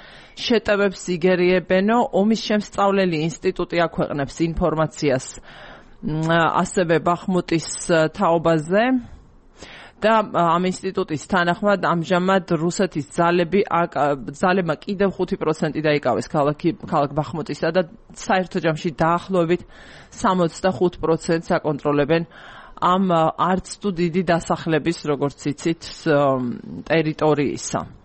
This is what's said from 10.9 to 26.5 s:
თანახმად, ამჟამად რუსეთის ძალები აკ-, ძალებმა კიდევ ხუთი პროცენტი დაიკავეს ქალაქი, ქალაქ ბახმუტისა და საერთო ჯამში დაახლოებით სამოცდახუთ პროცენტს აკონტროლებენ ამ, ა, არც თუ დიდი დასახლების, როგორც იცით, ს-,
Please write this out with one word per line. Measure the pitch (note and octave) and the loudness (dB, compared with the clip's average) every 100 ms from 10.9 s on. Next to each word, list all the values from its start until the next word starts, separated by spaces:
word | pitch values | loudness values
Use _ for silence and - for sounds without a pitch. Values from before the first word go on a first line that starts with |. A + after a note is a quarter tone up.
| F#3 F#3 D3+ - | -4 -4 -6 -2
თანახმად, | G3 F3 F3 G3+ G3 E3 | 0 2 0 0 2 0
ამჟამად | E3+ D#3 F3+ F#3 F#3+ F3 E3+ | 0 0 0 2 0 2 0
რუსეთის | E3 - F#3+ D#3+ C#3+ - | 0 0 -2 -2 -6 0
ძალები | E3+ F3 E3+ F#3+ | 2 2 2 0
აკ-, | - E3+ E3+ - C#3+ C#3 - C#3+ | 2 0 0 0 0 0 -6 -2
ძალებმა | F#3 F#3+ F3 D3 | 0 2 0 -4
კიდევ | - G3 G3 - | -6 0 0 0
ხუთი | F3+ F#3+ | -4 -2
პროცენტი | - D#3+ E3 D3 | -2 -2 -2 0
დაიკავეს | D3+ D3 C3 G#2+ - | 0 2 2 0 0
ქალაქი, | D#3+ C#3+ D3+ E3+ - | 0 0 0 -2 -2
ქალაქ | - D#3+ C#3+ C#3+ | -2 0 0 -2
ბახმუტისა | D3 E3 D3 D#3 E3 | -4 -6 -8 -4 0
და | E3+ E3 - - | 0 -2 -6 -20
საერთო | - - F#3+ F3+ F#3 | -12 -2 0 0 -2
ჯამში | E3 D#3 F3+ C#3+ | -2 0 -4 0
დაახლოებით | D#3+ F3 - F#3 E3 F3 - - - - - | 0 0 0 0 2 0 -4 -20 -20 -20 -20
სამოცდახუთ | - A#3 F#3 E3+ - F#3+ F#3+ F3+ - | -4 0 2 0 0 -2 2 0 0
პროცენტს | D#3 E3 - E3 E3 E3+ | 0 0 0 -2 0 -2
აკონტროლებენ | D3 D3 D3 C#3+ D3 E3 E3+ - - - - - | 0 -2 0 0 2 0 -2 -10 -20 -20 -20 -4
ამ, | F3 F#3 F#3+ E3 | 0 2 2 2
ა, | D#3+ | 2
არც | - E3 F#3 - - | 0 0 0 -4 -8
თუ | G#3 E3+ | -6 -2
დიდი | F3 E3 F3 | 0 0 0
დასახლების, | E3 - F3 - D#3+ D#3+ E3+ D3+ | 0 0 -4 0 0 0 -4 -2
როგორც | C#3 C#3 - | -2 -2 -4
იცით, | C#3+ C#3 E3+ E3 - | -6 -4 -4 -4 -8
ს-, | - D#3+ C#3+ C#3+ C3 B2 | -6 0 2 4 2 -2